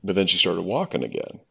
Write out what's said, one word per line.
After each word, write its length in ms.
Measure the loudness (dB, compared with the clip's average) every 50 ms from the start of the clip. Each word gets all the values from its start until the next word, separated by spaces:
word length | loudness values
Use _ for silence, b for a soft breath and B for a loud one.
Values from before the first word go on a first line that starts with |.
| -2
but 120 | 0 2
then 120 | 4 4
she 100 | 4 4
started 240 | 2 2 2 2 0 -2
walking 400 | -2 -2 -2 -2 -2 -2 -4 -4
again. 360 | -2 -4 -6 -6 -6 -10 -18 -20 _